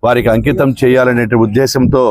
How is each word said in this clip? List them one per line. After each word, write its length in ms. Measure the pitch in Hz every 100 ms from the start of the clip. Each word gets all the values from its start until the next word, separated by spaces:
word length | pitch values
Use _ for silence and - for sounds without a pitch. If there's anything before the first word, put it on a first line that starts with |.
| 117
వారికి 240 | 123 117
అంకితం 360 | 113 113 127 139 123
చేయాలనే 440 | 127 127 127 120 117 117 110
ఉద్దేశంతో 580 | 104 135 135 127 139 123